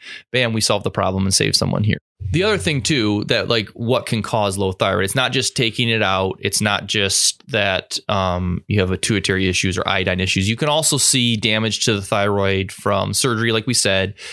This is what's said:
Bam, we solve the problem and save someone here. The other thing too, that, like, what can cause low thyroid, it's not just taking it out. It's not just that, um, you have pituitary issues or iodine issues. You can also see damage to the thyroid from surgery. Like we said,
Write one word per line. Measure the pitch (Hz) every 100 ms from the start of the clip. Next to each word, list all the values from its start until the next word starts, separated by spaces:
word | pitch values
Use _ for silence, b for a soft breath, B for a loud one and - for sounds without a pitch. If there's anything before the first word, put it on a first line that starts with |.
| B B B
Bam, | 127 120
we | 113
solve | - 104
the | 104
problem | 104 95 95 95
and |
save | - 104 -
someone | - -
here. | 104 - _ - -
The | 151
other | 202 202
thing | 175 143
too, | 104 147 107 104 -
that, | 117 -
like, | 117 101
what | - 117 127 -
can | 113
cause | - 113 101 98
low | 98
thyroid, | 92 101 98
it's | 98 135
not | 123
just | 131 117 -
taking | 113 113 117
it | 113
out. | 98 95 95 -
It's | 101 -
not | 107 101 104
just | 107 98 - - - -
that, | 110 98 92 - - -
um, | 101 92 90 90 87 -
you | 101
have | 92
pituitary | 92 - 104 - 95 95
issues | 90 95 90
or | -
iodine | 95 92 90
issues. | 95 - 98
You | 117
can | 151
also | 151 147 139
see | - 131 120 113
damage | 110 110 110 -
to | -
the | 101
thyroid | 98 107 101 101 98 95 98
from | - 101 98 98
surgery. | 101 131 113 113
Like | 110 120
we |
said, | 120 104 95 95 - B